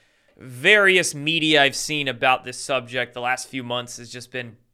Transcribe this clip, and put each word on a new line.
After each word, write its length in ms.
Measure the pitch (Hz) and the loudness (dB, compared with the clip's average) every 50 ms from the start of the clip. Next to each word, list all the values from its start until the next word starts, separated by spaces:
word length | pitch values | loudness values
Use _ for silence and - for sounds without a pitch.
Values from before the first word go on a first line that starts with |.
| _ _ _ _ _ _ _ | _ _ _ _ _ _ _
various 760 | - - 131 123 123 135 185 214 214 196 190 185 180 165 - - | -20 -20 -18 -10 0 4 6 6 6 6 6 4 4 2 0 -4
media 480 | 143 143 156 165 165 156 156 156 147 139 | -6 -4 -2 0 0 2 4 4 6 4
I've 120 | 139 123 | 4 2
seen 320 | - - - 151 147 139 | -2 -6 -6 -6 -4 -4
about 360 | 135 127 113 135 131 127 127 - | -4 -4 0 0 2 0 0 -2
this 160 | 127 123 - | -8 -12 -10
subject 540 | - - 139 127 120 117 123 127 123 120 123 | -6 -4 -4 -4 -4 -6 -6 -6 -6 -6 -6
the 80 | 127 | -6
last 260 | 120 120 127 123 - | -4 -2 -4 -4 -6
few 160 | - - 135 123 | -8 -10 -10 -8
months, 340 | 120 120 123 120 120 - | -6 -6 -6 -6 -8 -12
has 140 | - 120 110 | -16 -16 -16
just 200 | - 123 123 - | -16 -16 -14 -12
been 260 | - 127 123 117 104 _ _ _ | -10 -10 -10 -12 -14 _ _ _